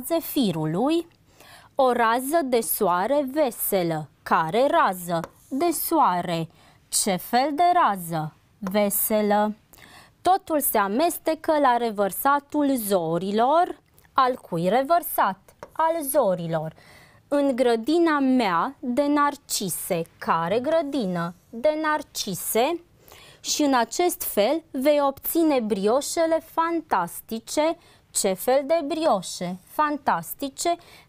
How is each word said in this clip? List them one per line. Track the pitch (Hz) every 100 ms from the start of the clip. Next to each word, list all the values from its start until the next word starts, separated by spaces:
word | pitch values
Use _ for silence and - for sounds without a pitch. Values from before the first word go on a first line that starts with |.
| 254
zefirului. | 330 - 302 208 165 156 170 269 339 - _ _ _ - - -
O | - 254
rază | 233 226 240 262 339
de | 269 240
soare | - - 190 180 214 285 269
veselă. | 294 269 - - 196 170 156 156 _
Care | - 190 160 214 285
rază? | 330 247 185 175 170 - - -
De | 269 349
soare. | - - 320 220 180 175 165 165 _ - _ _
Ce | - 214 180
fel | - 240 285
de | 285 349
rază? | 349 262 196 165 165 151 - _ _
Veselă. | 190 208 202 - - 214 208 208 214 208 _ - - - - _
Totul | 349 381 - 302
se | - 220
amestecă | 196 226 339 - - 311 - 302
la | 269 240
revărsatul | 233 202 196 - 277 285 285 294 277 262
zorilor. | 202 190 160 170 190 208 247 320 349 - _ _ _
Al | - 254 254
cui | - 170 180
revărsat? | 240 277 339 311 - 226 185 _ _ -
Al | - 320 330
zorilor. | 269 302 208 175 170 160 156 - - - - _ -
În | 285 277 247
grădina | 247 233 226 339 330 294
mea | 262 254 208 170 226 -
de | 247 247 285
narcise. | 294 285 285 - - 196 - - 170 165 -
Care | - 170 170 220
grădină? | 262 330 285 285 190 175 170 - _
De | 233 302 302
narcise. | 311 302 - - - 170 - 220 269 339 - _ - - - -
Și | - -
în | 285
acest | 254 233 - 349 -
fel | - - 214 320 -
vei | 269 285 294
obține | 277 269 - 330 320 262
brioșele | 214 202 208 262 269 339 330 320
fantastice. | - - 330 339 - 202 170 - - 226 - 302 311 339 - - _
Ce | - 196
fel | 190 - 262 277
de | 330
brioșe? | 285 320 320 202 170 - 175 185
Fantastice, | - - 302 285 - 175 165 - 277 - 339 339 - -